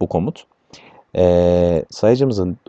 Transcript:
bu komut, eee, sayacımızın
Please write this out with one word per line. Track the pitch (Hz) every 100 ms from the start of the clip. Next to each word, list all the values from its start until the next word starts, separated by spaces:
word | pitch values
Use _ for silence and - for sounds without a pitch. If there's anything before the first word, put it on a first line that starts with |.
bu | -
komut, | 82 98 - - _ _ - - _ _
eee, | - 90 87 87 87 87 82 -
sayacımızın | - 107 127 135 107 90 -